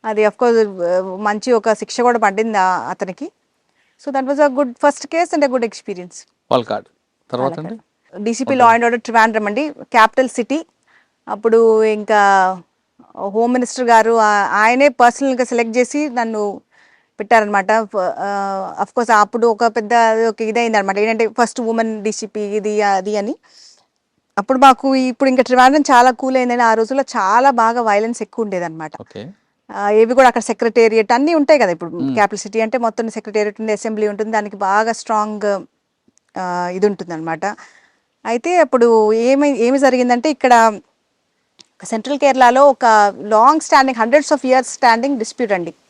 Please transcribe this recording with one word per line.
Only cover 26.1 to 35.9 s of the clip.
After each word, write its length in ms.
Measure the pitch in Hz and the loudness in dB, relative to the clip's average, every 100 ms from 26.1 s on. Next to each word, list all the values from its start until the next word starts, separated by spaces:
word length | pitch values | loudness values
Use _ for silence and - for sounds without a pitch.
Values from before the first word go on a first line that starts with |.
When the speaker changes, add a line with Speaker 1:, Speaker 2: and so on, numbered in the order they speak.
Speaker 1:
కూల్ 260 | 247 262 262 | 2 -2 -2
అయిందని, 260 | 247 240 | -2 0
ఆ 120 | 233 | 2
రోజుల్లో 300 | 220 220 269 269 240 | 2 0 -2 -4 -2
చాలా 340 | 190 220 269 | 0 4 4
బాగా 320 | 240 226 240 | 2 0 0
వైలెన్స్ 400 | 226 202 226 240 | 0 0 -2 -6
ఎక్కువ 200 | 214 - | -10 -8
ఉండేదన్నమాట. 500 | 214 185 170 160 156 - | -6 -4 -6 -10 -14 -16
Speaker 2:
ఓకే. 260 | - 107 127 196 _ _ _ | -18 -16 -16 -20 _ _ _
Speaker 1:
ఆ, 180 | 202 202 | -6 0
ఏవి 240 | 214 226 | 2 4
కూడా 140 | 254 254 | 4 4
అక్కడ 120 | 233 | 2
సెక్రటేరియట్ 720 | 220 226 233 240 226 220 214 | -4 -4 0 2 2 2 0
అన్నీ 220 | 247 294 | 0 2
ఉంటాయి 260 | 330 277 302 | 0 2 2
కదా. 120 | 202 | 2
ఇప్పుడు 180 | 165 170 | -2 -8
Speaker 2:
మ్మ్. 240 | 160 135 | -8 -4
Speaker 1:
క్యాపిటల్ 240 | 131 202 208 | 0 0 -2
సిటీ 220 | 208 220 | -8 -4
అంటే 180 | 226 247 | -2 -2
మొత్తం 300 | 233 220 226 | -4 -4 -8
సెక్రటేరియట్ 520 | 220 214 214 208 208 | -8 -6 -4 -4 -4
ఉంది, 120 | 220 | -6
అసెంబ్లీ 360 | 208 226 214 214 | -4 -4 -4 -4
ఉంటుంది, 220 | 202 214 | -4 -4
దానికి 260 | 220 208 196 | -4 -6 -6
బాగా 360 | 196 202 220 | -2 0 0
స్ట్రాంగ్, 760 | 220 - 214 214 214 208 196 - _ _ | -4 -4 -4 -4 -4 -4 -4 -8 _ _